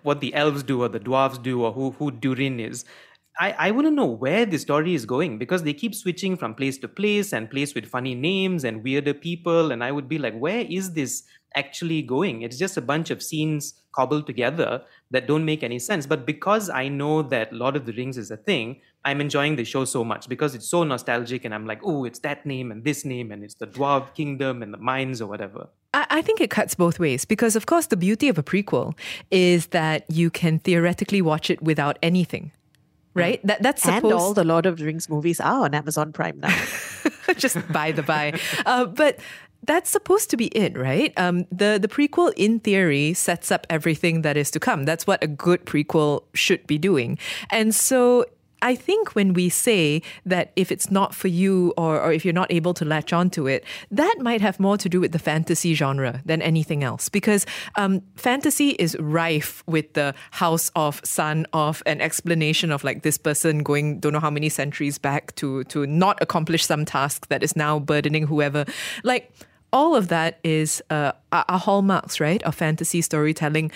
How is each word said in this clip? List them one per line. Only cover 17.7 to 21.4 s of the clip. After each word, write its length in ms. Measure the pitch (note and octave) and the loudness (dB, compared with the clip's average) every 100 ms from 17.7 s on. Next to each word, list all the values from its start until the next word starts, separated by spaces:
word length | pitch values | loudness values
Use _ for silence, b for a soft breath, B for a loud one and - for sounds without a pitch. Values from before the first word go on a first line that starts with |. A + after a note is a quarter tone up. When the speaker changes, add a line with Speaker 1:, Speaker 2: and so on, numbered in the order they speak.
| C#3+ | -2
Speaker 1:
of 100 | A#2 | -6
the 60 | |
Rings 260 | A2 B2+ B2 | -8 -8 -8
is 140 | G2+ | -10
a 40 | G#2+ | -8
thing, 440 | - D#3 A2+ C3+ b b | -2 -2 -2 -10 b b
I'm 160 | C#3 C#3 | -4 -2
enjoying 340 | C#3+ C#3+ D3 | -2 0 0
the 100 | C#3+ | 0
show 200 | A2 C3+ | -2 -4
so 180 | C3 C3 | -2 -2
much 260 | A#2 - - | -4 -6 -8
because 280 | B2+ D3+ B2+ | -4 -4 -4
it's 120 | - | -4
so 140 | F3 | 0
nostalgic 600 | D#3 B2 - A#2+ A#2 B2+ | 0 -2 -2 -4 -4 -8